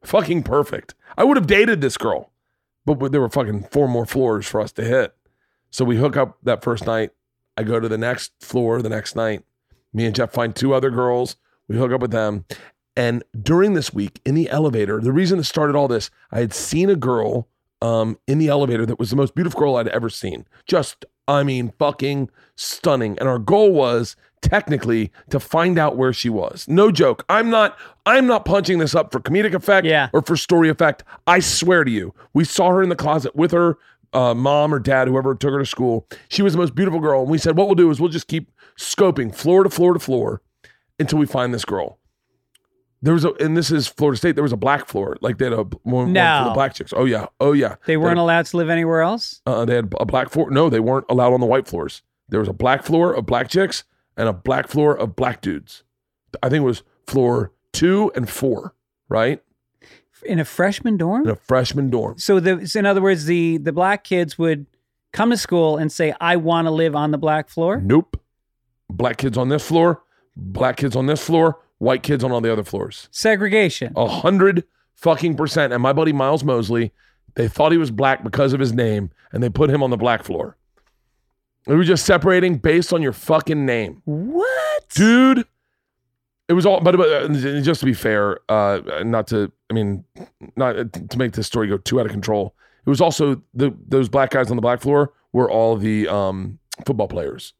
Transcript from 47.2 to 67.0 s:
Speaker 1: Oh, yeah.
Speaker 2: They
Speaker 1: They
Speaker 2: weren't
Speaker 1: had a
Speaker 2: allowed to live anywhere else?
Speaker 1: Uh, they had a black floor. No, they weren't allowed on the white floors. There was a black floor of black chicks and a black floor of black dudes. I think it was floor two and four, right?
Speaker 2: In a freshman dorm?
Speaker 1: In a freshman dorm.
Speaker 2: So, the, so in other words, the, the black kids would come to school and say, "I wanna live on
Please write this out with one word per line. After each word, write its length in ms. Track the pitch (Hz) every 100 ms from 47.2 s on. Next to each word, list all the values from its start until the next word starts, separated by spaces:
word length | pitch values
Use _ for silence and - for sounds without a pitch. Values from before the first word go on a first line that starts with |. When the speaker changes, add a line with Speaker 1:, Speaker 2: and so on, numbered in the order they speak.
| 101 _
Speaker 1:
Oh, 120 | 143
yeah. 180 | 143 117 -
Speaker 2:
They 80 | -
Speaker 1:
They 40 | 160
Speaker 2:
weren't 120 | 165 170
Speaker 1:
had 20 |
a 40 |
Speaker 2:
allowed 240 | 170 165 160
to 100 | 175
live 140 | 160
anywhere 320 | 165 165 165
else? 400 | 165 220 - -
Speaker 1:
Uh, 220 | - 117 117
they 80 |
had 180 | 123 107 -
a 60 | 110
black 240 | 131 127
floor. 200 | 147 -
No, 200 | 135 160
they 100 | 113
weren't 240 | 113 131 -
allowed 240 | 123 123
on 60 | 127
the 60 | 120
white 220 | 131 -
floors. 340 | 87 73 - _ _ _
There 120 | 107
was 80 | 104
a 60 |
black 300 | 92 123 139
floor 280 | - 165 175
of 140 | 127 101
black 220 | 120 131
chicks 340 | 180 190 - - _ _ -
and 120 | 113
a 40 |
black 340 | 92 127 131 -
floor 300 | 147 147 143
of 180 | 110
black 280 | - 127 120
dudes. 400 | - 78 - - _ _ _ _ _ -
I 60 | 127
think 140 | 151
it 40 | 135
was 160 | 113 _ _ -
floor 460 | 139 123 120 101 _ _
two 380 | - 170 196 214
and 160 | - 117
four, 440 | - 135 110 - _ _ _ _
right? 320 | 110 117 143 _ _ _ _ _ - _ _
Speaker 2:
In 160 | - 175
a 40 |
freshman 520 | 151 - 185 202 240 202
dorm? 280 | 165 226
Speaker 1:
In 60 | 302
a 60 | 104
freshman 540 | - 127 123 139 135
dorm. 280 | 123 107 -
Speaker 2:
So, 220 | - 196
the, 260 | 180 185 190
so 120 | 220
in 60 | 202
other 160 | 196
words, 240 | 190 180 151
the, 320 | 175 165 160
the 140 | 147
black 300 | 151 185 202
kids 360 | - 185 165 -
would 280 | 165 151 143 _ _ _ _
come 180 | - 226
to 60 | 226
school 400 | - 180 160 151
and 160 | 156
say, 220 | - 160 -
"I 160 | 170 175
wanna 360 | 160 170 165
live 240 | 160 165
on 140 | 147